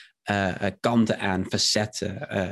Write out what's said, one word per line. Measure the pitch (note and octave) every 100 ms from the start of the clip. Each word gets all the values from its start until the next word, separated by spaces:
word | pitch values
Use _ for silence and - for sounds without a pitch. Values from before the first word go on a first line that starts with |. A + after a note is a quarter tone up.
| - _
eh, | - G2+ F#2+ - G#2
eh, | -
kanten | A#2 A#2 A2 G#2+
aan, | G2+ F#2 F#2
facetten. | G#2 - G#2+ G#2+ - F#2+ G#2 D3
Eh, | G2+ F#2